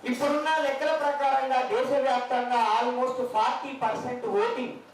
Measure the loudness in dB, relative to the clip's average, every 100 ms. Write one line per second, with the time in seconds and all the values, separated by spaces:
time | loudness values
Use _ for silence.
0 | -4 -2 2 2 2 2 0 0 0 0
1 | 0 0 2 2 2 0 2 0 2 2
2 | 2 0 0 -2 0 2 2 2 0 0
3 | -2 -2 -2 2 0 0 -6 -4 -2 -2
4 | -4 -6 -2 0 0 -2 -6 -8 -16